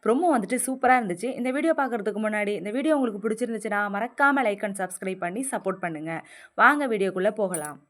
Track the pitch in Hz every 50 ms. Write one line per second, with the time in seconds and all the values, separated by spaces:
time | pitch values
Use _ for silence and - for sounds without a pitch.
0 | _ 208 226 269 359 349 302 233 190 185 254 247 - - 262 262 - - 254 254
1 | 233 190 175 170 - 247 254 - 240 254 254 285 302 330 311 - 277 254 233 233
2 | 196 220 196 202 220 214 214 214 208 202 208 185 170 208 208 262 285 311 311 285
3 | 262 233 202 202 202 220 220 220 247 226 233 214 208 220 208 202 208 208 196 202
4 | 220 247 - - 285 277 277 277 254 214 202 202 - 202 196 196 190 180 - -
5 | - 190 190 190 185 175 180 226 269 262 - 214 - 196 185 185 185 175 165 151
6 | 156 160 165 160 - - - - - - _ - 208 247 285 294 294 254 226 208
7 | 196 190 175 185 180 208 214 214 208 185 180 160 151 151 143 147 _